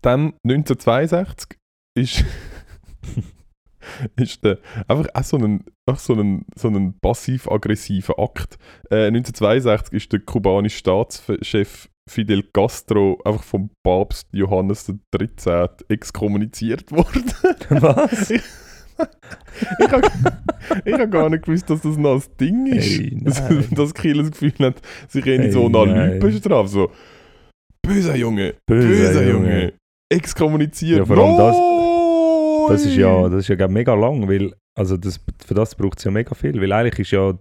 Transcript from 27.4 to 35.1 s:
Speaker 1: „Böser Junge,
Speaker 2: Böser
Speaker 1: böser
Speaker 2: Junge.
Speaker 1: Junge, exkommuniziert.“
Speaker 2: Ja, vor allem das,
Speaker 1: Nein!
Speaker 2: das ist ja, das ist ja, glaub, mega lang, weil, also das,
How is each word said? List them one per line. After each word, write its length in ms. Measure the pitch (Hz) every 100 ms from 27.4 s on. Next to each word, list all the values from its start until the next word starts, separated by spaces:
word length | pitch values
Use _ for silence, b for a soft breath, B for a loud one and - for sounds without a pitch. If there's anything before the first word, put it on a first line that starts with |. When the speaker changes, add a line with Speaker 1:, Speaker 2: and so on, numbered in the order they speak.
| b _ _ _ 160
Speaker 1:
„Böser 300 | 202 175 135
Junge, 380 | 117 107 95 - -
Speaker 2:
Böser 200 | 117 120
Speaker 1:
böser 400 | 104 90 92 -
Speaker 2:
Junge. 220 | 95 - 87
Speaker 1:
Junge, 120 | 87 - _ _ _
exkommuniziert.“ 880 | 170 - - 156 156 147 - 165 160
Speaker 2:
Ja, 60 | 95
vor 120 | 180
allem 200 | - 339
das, 180 | - 349
Speaker 1:
Nein! 1080 | 349 339 339 339 339 330 320 320 311 311 302
Speaker 2:
das 160 | 101 285
ist 100 | 269
ja, 320 | 92 92 90
das 100 | 92
ist 80 | 95
ja, 80 | 95
glaub, 160 | 95
mega 220 | 101 123 107
lang, 320 | 113 143 101
weil, 260 | 98 95 - _ -
also 180 | 95 95
das, 220 | 95